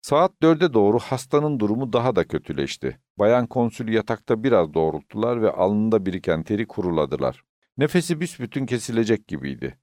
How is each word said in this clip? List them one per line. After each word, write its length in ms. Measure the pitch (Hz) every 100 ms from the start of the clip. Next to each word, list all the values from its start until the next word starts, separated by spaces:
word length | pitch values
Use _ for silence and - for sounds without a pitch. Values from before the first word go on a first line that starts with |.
Saat 400 | - 143 185 _
dörde 320 | 160 160 170
doğru 260 | 117 101 113
hastanın 600 | - 131 - 147 151 139
durumu 340 | 104 110 131
daha 220 | 120 120 101
da 120 | -
kötüleşti. 720 | 80 - 69 69 - 67 65 _ -
Bayan 280 | 101 123 120
konsülü 460 | 127 120 - 113
yatakta 500 | 110 104 113 - 113
biraz 300 | 127 110 82
doğrulttular 680 | 78 80 76 - 107 113 123
ve 100 | 107
alnında 540 | - 92 104 110 113 95
biriken 380 | 92 87 80
teri 240 | 82 104 110
kuruladılar. 760 | - 90 80 73 - 65 67 _ _ _ -
Nefesi 420 | 147 185 165 156
büsbütün 460 | 170 - 120 147 131
kesilecek 600 | 123 - 117 110 107 _
gibiydi. 500 | 71 67 87 67 -